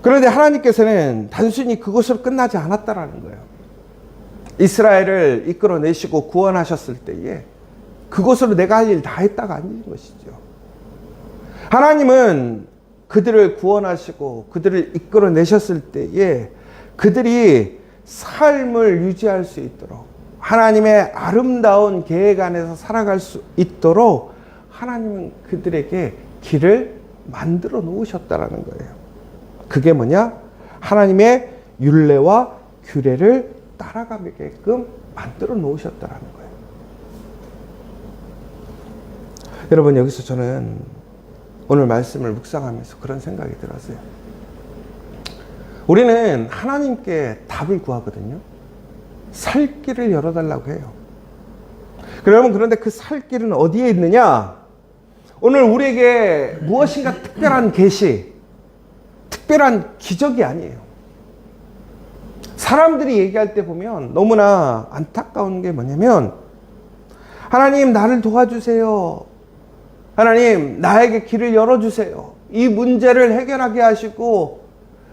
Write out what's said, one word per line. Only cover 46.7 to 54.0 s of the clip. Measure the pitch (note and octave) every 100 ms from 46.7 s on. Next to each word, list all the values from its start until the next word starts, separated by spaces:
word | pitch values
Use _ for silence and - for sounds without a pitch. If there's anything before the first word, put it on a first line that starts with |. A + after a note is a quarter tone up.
| C#4+ C#4+ A#3+ - E3 C3 A2 -
답을 | - D3 F#3+
구하거든요. | - B2 G#2+ G2+ G2+ D3+ - - - - - - - - -
살 | - - C4+ C#4+ -
길을 | - B3 A#3+
열어달라고 | E3+ D#3+ E3 D#3+ C#3 C3
해요. | D#3 C3+ - - - - - - - - - - - - - -
여러분, | A3 B3+
그런데 | G3+ A3+ A3
그 | A3
살 | - - D4+ -
길은 | B3+ A3+
어디에 | D#3 D#3+ F#3+ B3
있느냐? | F#3